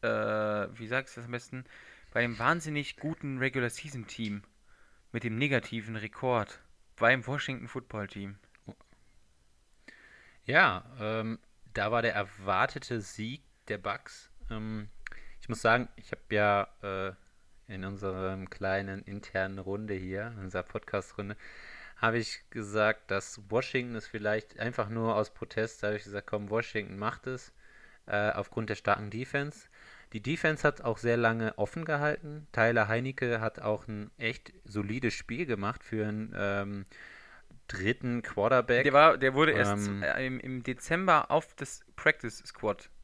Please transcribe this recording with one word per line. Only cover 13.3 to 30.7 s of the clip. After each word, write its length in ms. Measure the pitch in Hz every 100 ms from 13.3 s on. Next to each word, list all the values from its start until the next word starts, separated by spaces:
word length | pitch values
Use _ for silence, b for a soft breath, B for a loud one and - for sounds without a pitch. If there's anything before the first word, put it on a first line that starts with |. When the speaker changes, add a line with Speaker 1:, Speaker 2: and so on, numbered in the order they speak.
| 131 _ _ -
Speaker 2:
der 100 | 104
Bucks. 520 | 101 101 - - - - -
Ähm, 400 | 113 110 110 104 - - B B B
ich 80 | -
muss 120 | 113
sagen, 280 | 117 120 123 -
ich 160 | -
hab 200 | - -
ja, 360 | 104 104 101 98 -
äh, 320 | 101 95 95 95 - _ - - -
in 160 | 98
unserem 680 | 95 98 98 92 95 95 92
kleinen 520 | - 95 98 98 98
internen 540 | - 101 - 95 95 98
Runde 360 | 92 101 107 98
hier, 320 | 92 95 113
in 100 | 113 95
unserer 180 | 90
Podcast-Runde, 720 | 90 107 - 101 - - 101 107 B B B B B B
habe 220 | 113 117
ich 240 | 110 - -
gesagt, 580 | - 104 104 107 110 -
dass 320 | 98 - - 98
Washington 460 | 110 127 131 123 117
es 120 | -
vielleicht 520 | 113 104 107 - -
einfach 300 | 117 123 104
nur 260 | 113 113 107
aus 180 | 104
Protest, 480 | - - - 110 -
da 60 | 104
habe 100 | 104
ich 60 |
gesagt, 240 | 101 101 -
„Komm, 220 | 104 101
Washington 460 | 110 117 110 101 95
macht 280 | 107 - -
es“, 260 | 127 - - b b b b -
äh, 260 | 104 104
aufgrund 380 | - 101 - 113
der 60 | 107
starken 340 | - 101 107
Defense. 600 | 107 131 143 143 - - B B B B
Die 80 | 113
Defense 440 | 107 165 160 156
hat 140 | 147